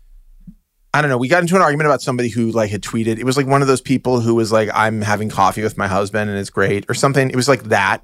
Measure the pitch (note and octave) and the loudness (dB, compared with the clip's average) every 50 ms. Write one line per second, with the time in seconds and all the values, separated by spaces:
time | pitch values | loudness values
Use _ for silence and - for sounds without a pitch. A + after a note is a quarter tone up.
0 | - _ - - _ - - - - - - _ _ _ _ _ _ - - C#3+ | -20 _ -20 -20 _ -20 -20 -20 -20 -20 -20 _ _ _ _ _ _ -2 0 0
1 | D3+ C#3+ B2+ B2 C3 B2 E3+ F3+ F3 E3 F#3 F#3+ F3 D3+ C#3+ D3+ D#3 D3 C3+ B2 | 2 2 0 0 2 2 2 2 2 2 2 4 4 4 2 2 2 2 2 0
2 | - C#3+ B2+ B2 B2 A#2 A2 A#2+ A#2 A2+ G#2+ A#2 G#2+ G2 G#2+ F#2+ - - - A2+ | 0 -4 -2 -2 -2 -2 -2 -2 -2 0 0 0 0 0 -2 -8 -8 -6 -4 -2
3 | A2 A2+ G#2+ A2 A#2+ C3 B2+ C#3+ C3 C3+ - C#3 C#3 C3+ C3 B2 - - C3 - | -2 -2 -2 -2 -2 -2 0 0 2 2 2 2 4 2 2 0 0 -2 -2 -2
4 | - B2+ B2+ A#2+ A2+ A#2+ A#2 A#2 A2 G2+ A2+ A2 G#2+ G2+ - G#2 A2 A2 A2 A2 | 0 0 0 0 2 2 2 2 2 2 2 0 0 0 0 0 0 0 0 -2
5 | G#2 G#2+ G#2 G2+ G#2+ G#2 - G2+ F#2+ F#2 - G#2+ G#2+ G#2+ - - G2+ G2 F#2 G2 | -2 -2 -2 -2 -4 -4 0 2 2 2 2 0 -4 -4 -4 -4 -4 -2 0 -2
6 | G#2 G#2+ G#2+ G#2+ G#2 G#2 G2+ G2 G2 - - G2+ G2 - G2+ G2+ - - A#2+ - | -2 -2 -4 -4 -4 -4 -4 -6 -6 -6 -2 -2 0 0 0 -4 -4 -6 -4 0
7 | - C#3 C3+ C#3+ C3 C3 - B2+ A#2 C#3 C3 A2 A2+ G#2+ A2 G2+ G2 F#2+ A2+ - | 0 0 2 2 0 0 0 0 2 2 0 0 0 -2 0 0 2 0 -2 -2